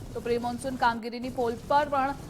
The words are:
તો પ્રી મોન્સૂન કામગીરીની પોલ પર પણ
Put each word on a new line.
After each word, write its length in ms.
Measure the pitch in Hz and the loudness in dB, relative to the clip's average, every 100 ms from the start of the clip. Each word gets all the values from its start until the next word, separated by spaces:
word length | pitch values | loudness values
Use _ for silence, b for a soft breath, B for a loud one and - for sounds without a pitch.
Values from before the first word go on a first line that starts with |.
| - | -10
તો 60 | 240 | -6
પ્રી 180 | 233 240 | 0 0
મોન્સૂન 380 | 240 240 269 254 | 0 -4 -4 2
કામગીરીની 520 | 240 233 233 240 254 | 2 2 -4 -6 -4
પોલ 260 | 254 233 233 - | 0 0 0 4
પર 200 | 285 294 | 4 4
પણ 260 | 277 269 269 | 2 0 -2